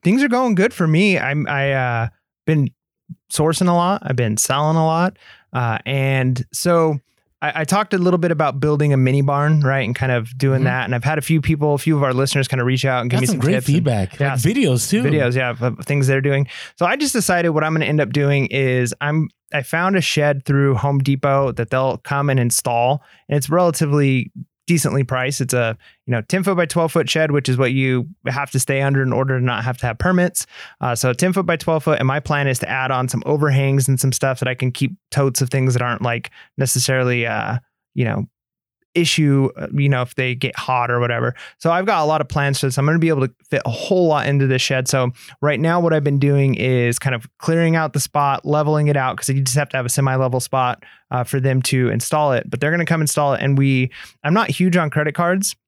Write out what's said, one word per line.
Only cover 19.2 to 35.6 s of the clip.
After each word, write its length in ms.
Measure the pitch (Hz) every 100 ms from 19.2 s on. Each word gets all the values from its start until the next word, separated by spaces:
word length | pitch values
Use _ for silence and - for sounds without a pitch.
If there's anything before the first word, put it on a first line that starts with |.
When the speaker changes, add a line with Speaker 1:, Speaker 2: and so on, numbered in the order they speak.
| 156 _ _
Speaker 1:
I 80 | 151
found 360 | 127 165 180 196
a 40 |
shed 440 | - - 147 139 -
through 300 | 139 139 127
Home 240 | 143 143
Depot 520 | 135 135 139 139 135
that 180 | 117 117
they'll 280 | 131 131 104
come 320 | - 143 143
and 100 | 131
install. 640 | 120 - - 117 120 143 _ _ _
And 80 | 147
it's 120 | 139
relatively 840 | 165 180 156 151 143 139 131 - - - _ -
decently 360 | 170 - 131
priced. 380 | 131 131 127 143
It's 120 | 123
a, 240 | 123 117 113 - _ -
you 60 |
know, 100 | 123
ten 220 | 107 185
foot 120 | 185 180
by 100 | 170
twelve 280 | 175 165
foot 160 | 170 131
shed, 220 | 160 156
which 180 | 143 135
is 80 | 127
what 160 | 131
you 340 | 131 131 127 123 - -
have 240 | 127 139
to 80 | 135
stay 220 | - 135
under 200 | 139 139
in 100 | 135
order 260 | 123 135 131
to 60 |
not 220 | 127 113 120
have 120 | 123
to 80 | 127
have 100 | 110
permits. 480 | 180 185 180 - - - - -
Uh, 160 | 127 120
so 160 | 131
ten 220 | 123 185
foot 120 | 185 170
by 120 | 170
twelve 260 | - 160
foot. 160 | 143 151
And 80 | 131
my 140 | 139
plan 260 | - 147 139
is 120 | 127
to 100 | -
add 200 | 127 131
on 200 | 131 127
some 120 | 127 -
overhangs 640 | 147 147 139 139 135 131
and 100 | 135
some 140 | 139
stuff 260 | 127 139 127
that 80 | 127
I 80 | 127
can 160 | 127
keep 220 | 120 139 - _
totes 320 | - 139 123
of 80 | 131
things 240 | 139